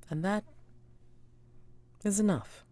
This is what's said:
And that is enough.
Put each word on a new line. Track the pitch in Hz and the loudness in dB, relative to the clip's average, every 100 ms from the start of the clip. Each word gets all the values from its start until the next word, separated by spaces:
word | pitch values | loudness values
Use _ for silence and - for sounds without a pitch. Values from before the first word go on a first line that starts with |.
| - | -4
And | 156 | -2
that | 175 208 - - - - - - - - - - - - - - - - | 0 0 -2 -16 -20 -20 -20 -20 -20 -20 -20 -20 -20 -20 -20 -20 -20 -4
is | 208 196 | 0 4
enough. | 214 160 - - - | 4 4 0 -16 -20